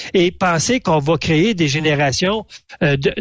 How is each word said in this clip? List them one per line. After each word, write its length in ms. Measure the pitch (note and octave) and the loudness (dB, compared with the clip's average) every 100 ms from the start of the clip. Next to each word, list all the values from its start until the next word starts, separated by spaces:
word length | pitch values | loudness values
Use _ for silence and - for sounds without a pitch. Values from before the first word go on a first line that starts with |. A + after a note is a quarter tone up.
| - G3 | -2 0
et 160 | F3+ | 0
penser 480 | - F#3 E3 - B3 | 0 0 0 0 -2
qu'on 180 | - D#3 | 0 0
va 220 | C#3+ E3 | 2 -2
créer 340 | - D#3 G#3+ | 0 2 2
des 140 | F#3 D3+ | 0 -2
générations, 800 | D3 D#3 C#3+ C#3+ A#2+ F3+ G#3+ - - _ - | 0 0 0 0 0 -2 -2 -6 -20 _ -4
euh, 160 | D#3+ C#3+ | 0 0
de, 160 | F3+ - | -2 -2